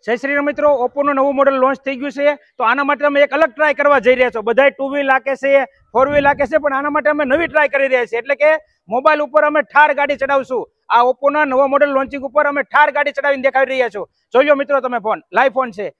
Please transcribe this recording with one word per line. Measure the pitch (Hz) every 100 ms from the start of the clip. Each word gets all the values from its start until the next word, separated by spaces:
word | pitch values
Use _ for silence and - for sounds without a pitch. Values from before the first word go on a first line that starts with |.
જય | - 240
શ્રી | 269 285
રામ | 285
મિત્રો, | 294 294 277
Oppo | 247 277
નું | 285 277
નવું | 277 277
મોડેલ | 277 269
લોન્ચ | 254 269
થઈ | 269 269
ગયું | 285 269
છે, | 285 285 _
તો | _
આના | 240 254
માટે | 277 285 294
અમે | 285
એક | 285 277
અલગ | 320
ટ્રાય | - 302
કરવા | 285 285 277
જઈ | 220
રહ્યા | 254 247
છો. | 233
બધાય | 214 233 277
ટુ | 277 269
વ્હીલ | 277 277
હાંકે | 269 269 262
છે, | 269 277 269 _ _
ફોર | 220 269
વ્હીલ | 294 285
હાંકે | 285
છે, | 277 302
પણ | 294 269
આના | 294
માટે | 294 294
અમે | 302
નવી | 285 277 330
ટ્રાય | 302 285
કરી | 285 269
રહ્યા | 254 233
છીએ. | 226
એટલે | 220 185
કે | - 311 _ _ _
મોબાઈલ | 226 294 302
ઉપર | 294 294
અમે | 302 302
ઠાર | - 285 302
ગાડી | 277 285 277
ચડાવશું. | 269 277 262 247 170 _ _
આ | 226
Oppo | 247 254 277
ના | 294
નવા | 302 262 277
મોડેલ | 277 294
લોન્ચિંગ | 269 269 277 262
ઉપર | 254 285
અમે | 285
ઠાર | - 277 302
ગાડી | 294 294 285
ચડાવીને | 277 277 262
દેખાડી | 262 269 262
રહ્યા | 240 202
છો. | 175 _ _
જોઈ | 233 294
લો | 285
મિત્રો | 285 277
તમે | 254 240
ફોન, | 202 175 _
લાઈવ | 185 269
ફોન | 262 247
છે | 185 190 -